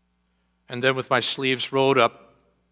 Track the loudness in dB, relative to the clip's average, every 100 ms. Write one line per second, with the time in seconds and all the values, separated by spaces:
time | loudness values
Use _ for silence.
0 | _ _ _ _ _ _ -14 -2 0 0
1 | -2 -2 -2 -4 -4 -4 -4 0 2 4
2 | 2 0 -20 _ _ _ _